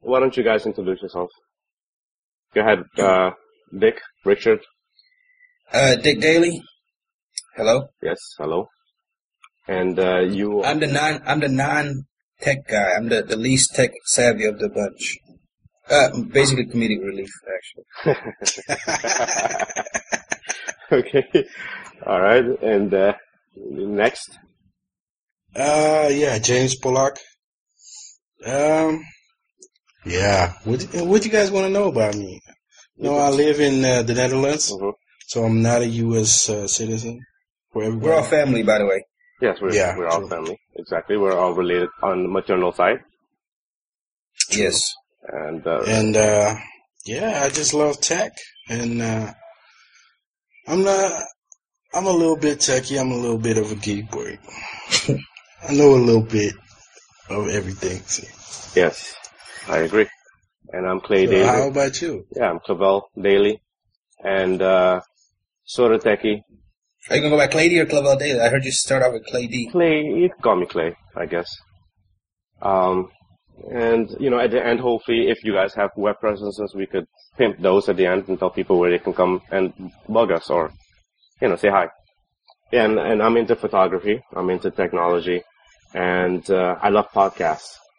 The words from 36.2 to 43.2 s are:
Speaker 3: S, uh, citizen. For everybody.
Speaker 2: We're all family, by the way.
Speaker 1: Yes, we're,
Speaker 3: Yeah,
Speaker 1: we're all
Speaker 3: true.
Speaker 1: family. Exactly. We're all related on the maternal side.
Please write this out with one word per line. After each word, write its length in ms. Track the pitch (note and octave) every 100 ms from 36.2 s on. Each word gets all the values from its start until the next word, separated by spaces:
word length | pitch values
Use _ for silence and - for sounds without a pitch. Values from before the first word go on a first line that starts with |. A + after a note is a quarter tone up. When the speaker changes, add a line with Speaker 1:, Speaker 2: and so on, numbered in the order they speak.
Speaker 3:
S, 300 | A2 - -
uh, 180 | G#2 G2+
citizen. 520 | - A2+ A2 A2+ A#2+ - _ _ _ _
For 100 | A2+
everybody. 260 | G#2+ A2+ C3+
Speaker 2:
We're 40 | D#3+
all 60 |
family, 400 | - D#3 C#3+ B2
by 140 | G#2 G#2+
the 80 | G2+
way. 180 | F#2+ - _ _ _
Speaker 1:
Yes, 160 | A#2+ F2+
we're, 120 | G2
Speaker 3:
Yeah, 240 | F2+ F#2 F2+
Speaker 1:
we're 100 | E2+
all 120 | E2+
Speaker 3:
true. 100 | G2
Speaker 1:
family. 280 | F2 D#2+ G2 _ -
Exactly. 420 | E2 E2+ - G#2
We're 200 | G2 F#2
all 160 | F2+
related 360 | F2 F2 F2 F2 -
on 200 | - F#2
the 60 | F2+
maternal 420 | F#2+ - F#2+ F2+
side. 280 | - F2+ B2 _ _